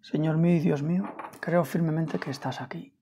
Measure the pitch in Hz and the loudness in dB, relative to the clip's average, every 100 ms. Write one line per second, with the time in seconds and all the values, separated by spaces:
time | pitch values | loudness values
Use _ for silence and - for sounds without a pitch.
0 | - - 156 156 170 170 165 147 147 180 | -4 0 2 4 4 4 4 2 2 0
1 | 202 - - - - 170 160 165 165 156 | -2 -8 -14 -10 0 2 2 0 2 2
2 | 160 180 - 135 135 - 127 170 - _ | 0 -4 -6 -6 -6 -8 -10 -12 -16 _